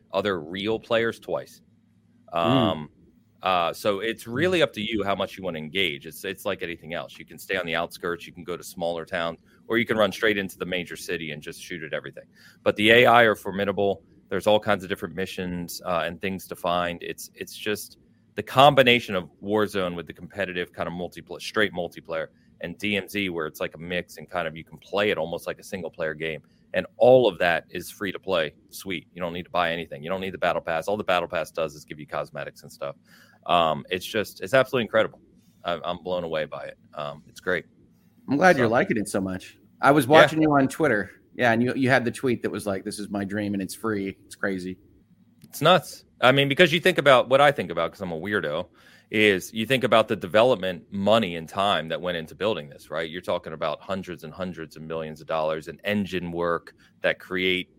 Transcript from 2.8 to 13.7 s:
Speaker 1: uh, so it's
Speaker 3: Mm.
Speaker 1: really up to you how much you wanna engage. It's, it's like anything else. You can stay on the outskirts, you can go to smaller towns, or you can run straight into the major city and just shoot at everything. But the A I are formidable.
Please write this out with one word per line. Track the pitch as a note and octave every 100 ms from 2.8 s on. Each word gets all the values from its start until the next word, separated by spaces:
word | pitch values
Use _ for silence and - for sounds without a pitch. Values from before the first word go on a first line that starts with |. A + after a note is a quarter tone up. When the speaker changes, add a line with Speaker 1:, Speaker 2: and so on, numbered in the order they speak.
| D2 _ - _ _ _
Speaker 1:
uh, | F#2+ F#2 E2
so | D2+ A2 G2
it's | A2+ A2+
Speaker 3:
Mm. | A2+
Speaker 1:
really | B2 F3 F3+
up | C#3+
to | -
you | G#2+ A2
how | G2
much | G2 F#2+ -
you |
wanna | F#2+ E2
engage. | D#2 F2+ F2+ C#2+ D#2+
It's, | -
it's | F#2+ F#2
like | G2+ F#2+
anything | F2 E2+ D#2
else. | E2 C2 -
You |
can | D#2+ E2
stay | - F#2+
on | E2+
the |
outskirts, | E2 E2+ - F2 E2+ -
you |
can | -
go | D#2 E2
to |
smaller | D2+ - E2+ E2+
towns, | D#2+ F#2 E2+ E2 _ _ -
or | A2+
you | A2+
can | A2
run | G2+
straight | - A2+ G2+
into | F#2+ -
the | F2+
major | F2+ E2+ D#2+
city | - F2 D#2+
and | D2
just | D#2 -
shoot | - F2+
at | D#2
everything. | D2 C#2 - - _ - -
But | G#2 G#2
the | G#2+
A | A#2 A#2+
I | A#2
are | A2+
formidable. | G2+ G#2 F#2+ G2